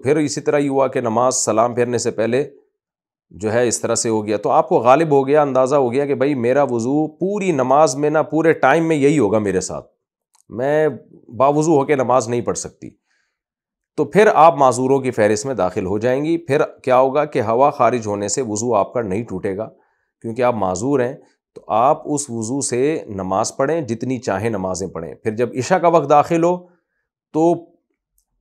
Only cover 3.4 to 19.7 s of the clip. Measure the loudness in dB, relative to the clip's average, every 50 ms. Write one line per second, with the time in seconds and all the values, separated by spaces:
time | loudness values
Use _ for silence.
3.4 | -6 -2 0 0 0 0 0 -2 -4 -4 -4 -2 -2 -2 -2 -2 -2 -2 -4 -2
4.4 | -2 0 2 2 2 2 0 2 6 6 6 6 4 2 2 2 2 4 2 2
5.4 | 2 2 2 2 2 2 2 2 2 0 0 -2 -2 -2 -2 0 0 -2 0 0
6.4 | 0 2 2 2 2 0 0 -2 -2 -2 0 -2 -2 -4 -4 _ -6 -4 -4 -2
7.4 | -2 -2 0 0 2 2 4 4 4 4 2 0 -2 0 0 0 -2 -2 -2 0
8.4 | 2 2 2 4 2 2 4 2 2 0 2 2 4 4 4 4 2 2 2 0
9.4 | 0 0 -2 -2 -4 -4 -8 -12 -12 _ _ _ _ _ _ _ _ _ _ _
10.4 | _ -16 -10 -6 -4 -2 0 0 0 0 -2 -6 -12 _ -20 -20 _ -14 -4 0
11.4 | 0 2 2 2 2 2 2 2 2 2 0 0 0 2 0 0 0 -2 -4 -4
12.4 | -4 -4 -6 -6 -8 -12 -14 _ -20 -20 -20 _ _ _ _ _ _ _ _ _
13.4 | _ _ _ _ _ _ _ _ _ _ _ -4 -4 0 2 4 4 4 6 8
14.4 | 6 6 6 6 4 2 4 2 0 0 0 0 0 -2 0 2 2 2 2 0
15.4 | -2 -4 -4 -2 -2 -2 -2 -4 -4 -4 -4 -2 -2 -2 -2 -2 -2 -2 -2 -4
16.4 | -2 -2 -2 0 0 -2 -6 -8 -2 2 4 4 4 2 0 -2 -2 -2 -2 -2
17.4 | -2 0 2 2 2 2 2 2 2 2 2 0 -2 -4 -4 -4 -4 -4 -4 -4
18.4 | -4 -4 -4 -4 -2 0 0 0 0 0 -2 -4 -4 -4 -4 -6 -6 -6 -8 -8
19.4 | -6 -6 -6 -6 -8 -10